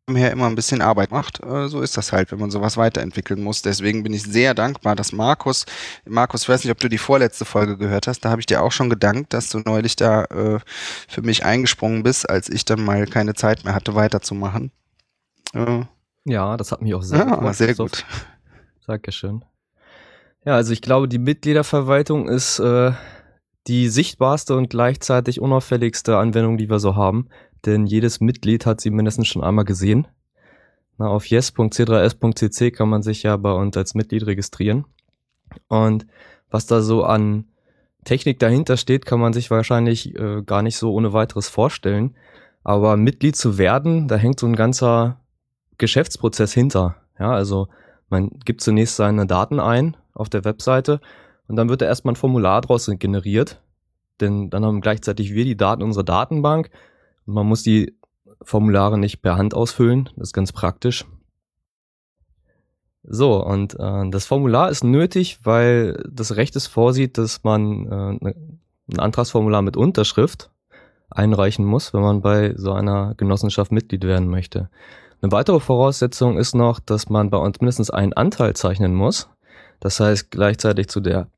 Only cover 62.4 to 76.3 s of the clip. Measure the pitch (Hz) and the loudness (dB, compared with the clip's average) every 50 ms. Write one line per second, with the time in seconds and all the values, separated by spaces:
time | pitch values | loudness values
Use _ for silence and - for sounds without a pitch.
62.4 | _ _ _ _ _ _ _ _ _ _ _ _ - - 107 110 135 139 107 95 | _ _ _ _ _ _ _ _ _ _ _ _ -16 -8 -2 2 2 4 4 2
63.4 | - 92 98 95 98 - - - 98 98 98 98 98 95 92 98 - - 135 139 | 0 0 -2 -2 -2 -4 -6 -6 -6 -4 -4 -4 -4 -4 -4 -4 -2 -2 0 0
64.4 | 139 127 110 127 170 185 165 - 127 120 131 143 170 180 - 185 180 180 - - | 2 2 2 2 2 0 0 0 2 2 4 4 2 2 0 -2 -2 -2 -6 -4
65.4 | - 110 113 117 120 120 120 120 117 95 - - - - 139 123 110 - 107 104 | 0 2 2 4 4 4 4 2 2 0 -4 -6 -10 -12 -10 -8 -6 -4 -2 -2
66.4 | 123 139 - 139 - - - 117 113 123 127 131 135 127 - 117 113 110 - - | -2 -2 -2 -6 -8 -4 0 2 2 4 4 2 0 -2 -2 -2 -4 -4 -4 -4
67.4 | - 110 107 107 104 104 104 101 98 101 104 98 98 98 101 - - 101 - 165 | 0 0 2 2 0 -2 -4 -4 -6 -6 -6 -6 -6 -6 -6 -6 -6 -6 -8 -8
68.4 | 151 156 - - _ _ _ _ _ - - - - 107 110 - 120 - - 117 | -12 -20 -20 -20 _ _ _ _ _ -8 -4 -2 -2 0 0 0 0 0 0 2
69.4 | 107 107 104 104 98 98 - 92 117 175 185 - 107 - - - 123 165 - - | 2 4 2 2 2 0 2 2 2 2 2 2 0 2 2 2 2 2 0 -6
70.4 | - - _ _ _ _ _ - _ _ _ _ _ - - - 104 107 107 98 | -20 -20 _ _ _ _ _ -20 _ _ _ _ _ -8 -2 0 2 2 4 4
71.4 | 95 95 - - 101 101 104 127 - - - 98 101 104 104 101 95 101 104 104 | 2 2 2 0 0 0 0 0 -2 -2 0 0 2 2 2 2 2 2 4 4
72.4 | 107 104 - - 95 95 98 101 101 101 101 101 98 101 110 - 104 98 98 101 | 2 0 -2 -4 -4 -4 -2 -2 0 0 0 0 -2 -4 -4 -2 0 0 2 0
73.4 | - 101 - - 101 - 110 110 - - - 95 92 92 92 92 90 90 90 92 | 0 0 0 0 0 0 0 -2 0 -2 -4 -2 0 0 2 2 2 0 0 -2
74.4 | 92 - - 98 95 - _ _ - - - - - _ _ _ - 98 98 104 | -4 -4 -6 -6 -8 -8 _ _ -20 -20 -20 -20 -20 _ _ _ 0 2 2 2
75.4 | - - 185 156 - - 131 120 131 135 139 - 127 123 - - 127 123 | 4 4 2 2 2 2 4 4 4 4 2 2 -2 -2 0 2 0 2